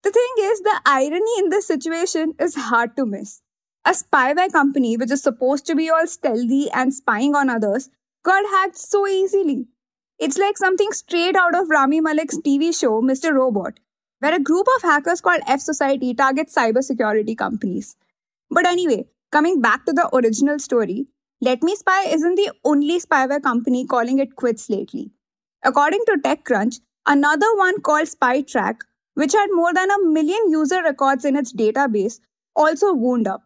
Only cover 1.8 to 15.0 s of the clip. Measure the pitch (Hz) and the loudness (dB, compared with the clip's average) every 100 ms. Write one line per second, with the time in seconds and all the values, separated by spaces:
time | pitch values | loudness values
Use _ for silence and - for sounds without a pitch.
1.8 | 320 330 359 320 320 - 349 294 233 233 | -4 -4 -4 -2 -4 -4 -4 -4 -2 -2
2.8 | 240 262 247 202 202 - _ _ _ _ | 0 -4 -4 -6 -12 -18 _ _ _ _
3.8 | - 370 - 285 254 302 370 311 285 277 | -2 -2 0 0 2 0 2 2 2 2
4.8 | 240 226 240 277 - 233 254 277 - 311 | 0 0 -2 0 -2 0 -2 -2 -2 -2
5.8 | 320 320 330 - 294 226 240 269 285 - | 0 0 0 -4 -2 -2 0 0 0 -2
6.8 | 254 262 - 185 277 285 269 233 208 220 | -2 -2 -2 0 0 0 0 0 0 -2
7.8 | - _ _ _ 330 381 415 381 381 - | -6 _ _ _ 0 0 2 0 -2 -6
8.8 | - 403 403 381 381 392 339 262 247 _ | -2 0 0 0 0 0 0 -4 -8 _
9.8 | _ _ _ _ 302 294 403 403 381 381 | _ _ _ _ -4 0 -2 0 0 0
10.8 | 415 - - 339 349 381 349 339 349 302 | 0 -2 -4 -2 2 2 2 2 2 2
11.8 | 269 320 311 302 311 - 285 277 330 320 | 2 2 0 -2 -2 -4 0 0 0 0
12.8 | 254 220 254 262 330 277 262 202 175 - | 0 2 0 0 0 2 2 -2 -6 -12
13.8 | _ _ _ _ 294 330 277 349 440 508 | _ _ _ _ -2 0 0 2 2 2
14.8 | 349 294 | 2 2